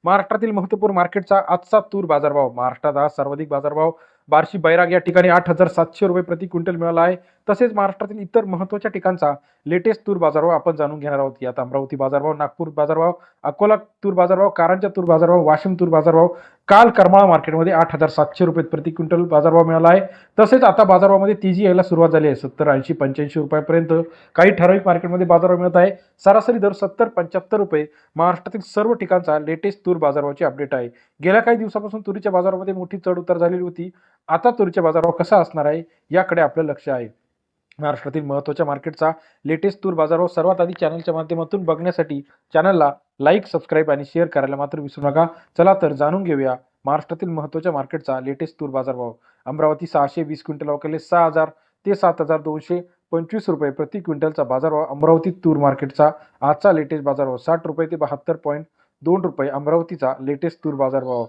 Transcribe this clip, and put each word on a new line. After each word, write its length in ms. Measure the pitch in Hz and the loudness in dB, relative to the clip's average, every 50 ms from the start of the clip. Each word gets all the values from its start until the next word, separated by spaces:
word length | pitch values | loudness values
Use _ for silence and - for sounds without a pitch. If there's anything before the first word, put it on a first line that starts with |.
| _ | _
महाराष्ट्रातील 480 | 170 190 202 190 - 214 208 214 226 | 2 2 2 2 0 -4 -4 -2 -4
महत्त्वपूर्ण 440 | 214 202 180 190 - 202 196 208 196 | -4 -4 -4 -4 -4 -2 -2 0 0
मार्केटचा 460 | 180 175 175 - 202 180 - 202 196 196 | 0 -2 0 -2 -6 0 2 2 2 2
आजचा 320 | - 175 180 - _ - 214 208 - - | 0 -4 -4 -2 _ 0 0 0 0 -8
तूर 120 | 196 190 | -8 -2
बाजारभाव. 460 | 160 156 147 143 151 143 147 139 127 | 0 -2 0 0 0 0 0 -2 -2
महाराष्ट्रात 460 | 120 123 123 127 131 - - 151 139 | -2 -4 -4 -4 -4 -2 -4 -4 -2
आज 140 | 143 143 151 - | 0 -2 -2 -2
सर्वाधिक 320 | - 139 139 143 143 156 147 | -4 -6 -6 -6 -8 -8 -6
बाजारभाव 420 | 147 139 139 147 147 156 156 165 165 _ - _ _ _ _ - | -6 -4 -4 -4 -2 -2 -2 -2 -2 _ -20 _ _ _ _ 0
बार्शी 280 | 151 151 160 - - | 2 2 2 0 -6
बैराग 340 | 196 156 160 165 170 180 170 | -2 0 2 4 4 2 2
या 80 | 180 180 | 2 0
ठिकाणी 300 | 170 185 170 185 180 180 | 0 2 2 4 4 6
आठ 200 | 170 180 175 170 | 4 4 4 2
हजार 180 | 165 156 185 | 2 2 2
सातशे 400 | 160 160 - 165 160 - - 208 | 2 4 0 -2 -2 0 -2 -2
रुपये 140 | 190 175 180 175 | 0 0 0 -2
प्रति 240 | 175 175 165 190 | -4 -6 -8 -8
क्विंटल 280 | 175 - 170 165 185 180 | -8 -6 -6 -4 -4 -4
मिळाला 260 | 165 170 170 170 165 | -4 -4 -2 0 2
आहे. 140 | 165 180 185 175 _ _ _ _ _ | 2 2 0 -2 _ _ _ _ _
तसेच 260 | - 208 202 247 240 214 | -2 0 2 2 0 2
महाराष्ट्रातील 460 | 208 202 196 190 - 208 202 208 214 | 0 -2 -2 -2 -6 -10 -10 -10 -14
इतर 260 | 202 175 - 226 202 | -14 -2 0 0 0
महत्त्वाच्या 460 | 196 185 175 190 185 - 208 - 220 | 0 -4 -6 -6 -6 -8 -6 -6 -6
ठिकाणचा 420 | - 196 - 190 185 175 - 147 143 143 _ _ _ _ _ | -8 -2 -2 -2 -2 0 0 -2 -2 -2 _ _ _ _ _
लेटेस्ट 360 | 143 170 180 175 226 214 214 _ | -2 -2 0 0 0 -2 -2 _
तूर 100 | 208 202 | -4 -2
बाजारभाव 340 | 180 170 156 147 156 151 170 | 0 0 0 2 2 2 2
आपण 240 | 170 147 - 175 165 | 0 0 0 -2 -2
जाणून 240 | 151 151 143 151 151 | -2 -4 -4 -4 -8
घेणार 200 | 143 147 143 139 | -6 -4 -2 -2
आहोत. 120 | 139 135 135 _ | -2 -4 -6 _
यात 180 | 131 123 123 - | -10 -8 -6 -6
अमरावती 360 | 131 131 127 139 139 131 - | -8 -4 -4 -6 -6 -6 -6
बाजारभाव, 380 | 135 135 135 139 143 143 156 156 | -4 -4 -2 -2 -2 -2 -2 -4
नागपूर 360 | 147 151 143 _ _ 170 160 | -4 -6 -8 _ _ -10 -8
बाजारभाव, 420 | 147 151 147 147 160 156 165 175 175 175 - _ _ _ - | -4 -4 -2 -2 0 0 0 0 -2 -4 -12 _ _ _ -8
अकोला 320 | 143 147 - 202 208 214 208 214 _ _ _ - | -8 -2 0 2 2 2 0 0 _ _ _ -6
तूर 100 | 202 185 | -2 2
बाजारभाव, 360 | 180 180 175 190 185 196 202 | 2 2 2 4 2 2 0
कारंजा 380 | 196 - 165 165 185 185 196 196 190 | 2 0 2 2 2 0 -2 -4 -4
तूर 100 | 196 180 | -4 2
बाजारभाव, 380 | 170 165 160 175 165 175 180 160 | 2 4 4 4 4 4 4 4
वाशिम 300 | 151 151 151 - 196 185 170 | 4 2 2 0 -4 -2 -2
तूर 100 | 180 175 | 0 2
बाजारभाव, 380 | 160 156 151 170 160 165 170 175 175 - - - _ _ _ | 2 2 4 4 4 6 4 4 2 -6 -18 -20 _ _ _
काल 220 | - 202 208 240 233 | 6 8 8 8 8
करमाळा 360 | 233 - 190 175 185 196 202 | 6 6 6 8 8 8 8
मार्केटमध्ये 480 | 190 170 151 - - 156 160 165 180 185 | 6 4 4 2 0 -2 0 0 2 4
आठ 220 | 165 165 160 - | 2 2 2 2
हजार 140 | 147 156 151 | 0 0 0
सातशे 360 | - - 151 147 - - 185 | 2 0 -2 -2 0 0 0
रुपये 180 | 165 156 165 160 | 0 2 -2 -4
प्रति 280 | 165 - 156 151 165 | -4 -6 -6 -6 -8
क्विंटल 320 | 160 - 170 156 180 170 175 | -6 -6 -4 -2 0 0 0
बाजारभाव 420 | 175 170 151 147 165 160 170 165 | 2 2 4 4 6 6 6 4
मिळाला 240 | 160 165 160 165 170 | 4 2 4 6 6
आहे. 120 | 175 196 190 - - - _ _ _ - | 6 6 2 -2 -12 -20 _ _ _ 2
तसेच 240 | 220 - 262 262 - | 4 6 6 6 6
आता 200 | 214 190 196 220 | 6 6 6 6
बाजारभावामध्ये 520 | 185 190 180 190 196 196 196 196 202 208 208 - | 6 6 6 6 6 4 4 4 2 -2 0 0
तेजी 220 | 190 180 180 208 | -2 0 2 2
यायला 180 | 190 180 185 180 | 4 4 4 2
सुरुवात 260 | 185 175 165 170 160 | 2 4 4 4 4
झाली 180 | 156 160 156 | 4 4 2
आहे, 80 | 147 135 | 2 0
सत्तर, 340 | - - 135 - - 151 147 | -2 -6 -12 -6 -2 2 2
ऐंशी, 240 | 139 135 135 - 160 | 2 0 0 -4 -4
पंच्याऐंशी 460 | - 143 135 135 151 147 143 - 160 | -2 -2 -4 -2 -4 -6 -4 -4 -6
रुपयापर्यंत. 540 | 147 143 156 151 147 - 165 170 165 151 165 160 165 165 - _ _ _ _ | -4 -2 -2 -4 -2 0 0 0 0 0 -2 -2 -2 -6 -12 _ _ _ _
काही 160 | - 175 190 | 2 4 4
ठराविक 340 | 196 - 170 180 190 202 190 | 4 4 2 2 2 2 2
मार्केटमध्ये 420 | 196 175 170 175 175 175 180 185 | 0 -2 0 -2 -4 -4 -2 0
बाजारभाव 320 | 170 170 170 175 185 180 175 | 2 2 2 4 2 0 0
मिळत 180 | 180 180 165 | 0 2 4
आहे. 140 | 180 180 196 190 - _ _ _ _ - | 4 2 2 0 -6 _ _ _ _ 2
सरासरी 320 | 196 202 220 208 - 240 | 4 4 4 4 2 -2
दर 140 | 233 190 202 190 | 0 0 -2 -2
सत्तर, 340 | - 202 196 196 - 233 | -2 -6 -8 -2 -2 -2
पंच्याहत्तर 500 | 233 - - 170 165 - 190 185 _ - | -2 -2 -6 -6 -4 -6 -8 -6 _ -2
रुपये 280 | 214 202 - 165 151 151 151 _ _ _ _ _ | -2 -2 0 -2 -4 -4 -4 _ _ _ _ _
महाराष्ट्रातील 460 | 151 165 180 180 165 - 196 - 214 185 | 0 0 0 0 -2 -6 -12 -12 -12 -12
सर्व 280 | - - 208 214 226 240 | -6 -4 -2 0 0 -2
ठिकाणचा 440 | 233 196 170 185 185 175 - 151 151 | -4 -2 0 0 0 0 0 -2 -2
लेटेस्ट 460 | 151 151 165 160 - 196 196 _ _ | -2 -6 -8 -4 -6 -8 -8 _ _
तूर 120 | 180 180 | -4 -2
बाजारभावाची 480 | 165 156 143 139 147 143 143 143 - 175 | 0 0 0 0 -2 -4 -4 -4 -4 -4
अपडेट 280 | 147 127 135 147 139 143 | -4 -4 -4 -8 -6 -4
आहे. 140 | 131 123 120 120 _ _ _ _ _ | -6 -6 -8 _ _ _ _ _ _
गेल्या 220 | 143 175 190 220 | -2 2 2 2
काही 160 | 220 233 240 | 4 2 0
दिवसापासून 440 | 226 226 208 - 214 208 208 202 220 202 | 0 -2 -6 -8 -8 -10 -8 -12 -12 -10
तुरीच्या 240 | 202 196 208 - 208 | -10 -10 -6 -6 -2
बाजारामध्ये 420 | 185 185 180 190 190 185 190 190 190 | -2 0 0 0 -4 -4 -6 -8 -8
मोठी 240 | 185 180 175 196 | -8 -10 -12 -12
चढ 220 | 196 - 185 180 175 | -8 -4 -4 -4 -4
उतार 180 | 175 175 180 | -2 -4 -2
झालेली 260 | 170 170 170 175 180 180 | 0 0 0 0 -2 -6
होती. 260 | 175 170 175 170 185 _ _ _ _ _ _ _ - | -8 -8 -10 -12 -14 _ _ _ _ _ _ _ -4
आता 200 | 214 220 - 247 | -4 2 2 0
तुरीचा 300 | 233 240 208 180 170 202 | 2 2 -2 0 0 0
बाजारभाव 300 | 170 160 160 170 160 170 | 0 2 2 2 0 0
कसा 260 | 170 - 170 - 220 | 0 -2 0 2 4
असणार 280 | 196 170 - - 160 147 | 4 4 2 -2 -4 -2
आहे, 160 | 147 151 165 165 _ _ _ _ _ | -2 -2 -4 -6 _ _ _ _ _
याकडे 300 | 147 180 185 185 170 170 | 0 0 0 0 0 0
आपलं 220 | 160 139 - 160 160 | 0 0 0 -2 -4
लक्ष 240 | 151 143 143 _ 147 | -4 -6 -8 _ -6
आहे. 180 | 135 127 120 107 107 _ _ _ _ _ _ _ _ _ _ _ _ - | -6 -6 -6 -10 _ _ _ _ _ _ _ _ _ _ _ _ _ -8
महाराष्ट्रातील 440 | 151 147 147 123 - 143 131 160 147 | -6 -6 -6 -6 -8 -8 -8 -8 -6
महत्त्वाच्या 420 | 143 139 139 143 - 147 143 165 | -4 -6 -6 -6 -6 -6 -4 -4
मार्केटचा 440 | 147 143 143 - 165 151 - 160 156 160 160 _ _ _ _ _ | -4 -4 -8 -8 -12 -6 -2 -2 -2 -2 -4 _ _ _ _ _
लेटेस्ट 380 | 139 156 160 165 202 190 _ - | -6 -4 -2 -2 -4 -4 _ -6
तूर 100 | 190 180 | -6 -2
बाजारभाव 340 | 160 156 151 170 165 180 | -2 0 0 0 0 0
सर्वात 340 | 170 - - 160 180 185 175 | -2 -2 -2 0 0 0 0
आधी 120 | 175 175 180 - | -2 -4 -2 -4
चॅनलच्या 340 | 180 156 160 170 165 - 165 | -4 -4 -4 -4 -6 -6 -6
माध्यमातून 500 | 160 160 156 170 165 165 160 - 202 185 | -6 -6 -6 -6 -6 -6 -6 -6 -6 -2
बघण्यासाठी 560 | 165 160 156 170 180 175 - 165 151 147 139 139 _ _ _ _ _ _ | -2 -4 -2 -2 -6 -4 -4 -4 -4 -6 -10 -10 _ _ _ _ _ _
चॅनलला 380 | 160 165 190 190 170 147 143 - _ _ _ _ _ | 2 2 2 2 4 2 0 0 _ _ _ _ _
लाईक, 260 | 135 147 180 208 196 | 2 2 2 2 0
सबस्क्राईब 460 | - - 160 - _ 160 156 156 151 | -4 -6 -6 -4 _ 0 0 2 0
आणि 140 | 147 139 143 | -2 -4 -4
शेअर 220 | - _ 165 170 | -6 _ -2 -2
करायला 280 | 160 - 147 135 135 139 | 0 0 -2 -2 -2 -4
मात्र 240 | 139 143 143 - 156 | -6 -8 -8 -8 -10
विसरू 280 | 147 143 - - 143 | -12 -12 -12 -4 -4
नका. 180 | 143 135 156 165 160 - - _ _ _ | 0 2 2 0 0 -2 -16 _ _ _
चला 160 | - 170 190 190 190 | 2 4 4 4 2
तर, 120 | 175 151 143 | 2 -2 0
जाणून 300 | 135 147 147 170 196 196 | 0 -2 -2 -2 -2 -2
घेऊया 320 | 170 151 139 135 131 127 127 _ _ _ _ _ | -2 -2 -2 -2 -2 -4 -6 _ _ _ _ _
महाराष्ट्रातील 440 | 135 143 151 147 _ 170 160 - 180 | -4 -4 -4 -4 _ -10 -10 -8 -8
महत्त्वाच्या 420 | 165 156 151 143 - 165 156 185 | -8 -8 -10 -8 -10 -6 -6 -4
मार्केटचा 480 | 156 143 135 135 - 156 139 - 131 131 | -4 -4 -8 -6 -10 -10 -6 -6 -8 -6
लेटेस्ट 400 | 127 135 139 135 165 156 _ _ | -6 -8 -8 -8 -8 -10 _ _
तूर 100 | 151 143 | -12 -6
बाजारभाव. 440 | 131 131 131 135 127 123 123 117 110 _ _ _ _ _ _ | -6 -6 -6 -6 -8 -8 -8 -12 -12 _ _ _ _ _ _
अमरावती 400 | 123 139 151 151 151 156 151 170 | -12 -6 -2 0 0 0 -2 -6
सहाशे 380 | 160 - 156 143 139 - 175 160 | -4 -2 -2 -2 0 -2 -6 -6
वीस 200 | 147 156 151 _ | -6 -8 -12 _
क्विंटल 240 | - 151 147 151 147 | -12 -12 -10 -6 -6
अवकाले 300 | 147 147 - 156 156 156 | -6 -6 -6 -8 -8 -8
सहा 260 | - - 180 175 170 | -6 -2 0 2 2
हजार 240 | 160 151 160 156 156 - _ _ _ _ _ _ | 2 2 0 -2 -2 -4 _ _ _ _ _ _
ते 100 | 196 202 | -4 -2
सात 260 | 196 - 175 170 - | 0 0 0 0 0
हजार 200 | 165 147 160 156 | -2 -2 -2 -4
दोनशे 400 | 147 156 151 156 151 - 175 175 175 175 _ _ _ _ | -2 -6 -10 -10 -6 -6 -6 -6 -6 _ _ _ _ _
पंचवीस 380 | - 165 165 160 214 226 208 - | -6 -6 -6 -4 -8 -6 -4 -4
रुपये 220 | 170 139 147 139 | -4 -2 -4 -6
प्रति 280 | 135 - - - - 208 | -4 -6 -10 -8 -8 -10
क्विंटलचा 440 | 175 175 156 143 160 156 151 165 143 | -8 -8 -6 -4 -4 -4 -2 -4 -4
बाजारभाव. 420 | 123 127 131 135 160 156 151 156 | -4 -2 -2 -2 -2 -2 -2 -4
अमरावती 460 | 156 139 143 151 156 165 160 165 190 175 - - | -6 -4 0 4 4 4 4 2 -4 -8 -2 0
तूर 120 | 170 156 | 0 0
मार्केटचा 520 | 156 143 139 135 135 - 135 - - 151 151 151 - - _ _ _ | 2 2 0 0 0 -6 -10 0 2 2 2 2 -2 -20 _ _ _
आजचा 300 | - 139 151 147 - 202 | -2 -2 -2 2 2 2
लेटेस्ट 320 | 180 156 151 139 160 151 139 | 2 2 -2 -4 -6 -6 -4
बाजारभाव 340 | 143 139 135 143 135 127 | -4 -2 -2 -4 -4 -4
साठ 300 | 123 - - 165 165 165 | -6 -4 -4 -4 -4 -4
रुपये 200 | 165 151 151 165 160 | -8 -6 -6 -6 -6
ते 40 | 170 | -4
बहात्तर 400 | 160 151 139 147 139 _ - 165 | -6 -4 -6 -6 -8 _ -6 -6
पॉइंट 300 | 156 _ 147 147 147 151 _ _ _ _ _ _ _ | -6 _ -6 -6 -6 -10 _ _ _ _ _ _ _
दोन 200 | 135 160 180 196 | -4 -2 -2 -2
रुपये, 280 | 175 175 139 - 135 143 | -2 -6 -4 -4 -6 -4
अमरावतीचा 640 | 135 139 143 151 160 170 165 165 180 151 - 127 131 - | -4 -6 -4 -2 -2 -2 -2 -4 -8 -4 -4 -4 -4 -4
लेटेस्ट 420 | 135 135 143 139 175 165 160 _ _ | -6 -8 -6 -6 -6 -8 -8 _ _
तूर 100 | 156 143 | -8 -4
बाजारभाव. 520 | 135 139 131 131 135 127 127 127 120 117 | -2 -4 -2 -2 -4 -4 -4 -6 -6 -6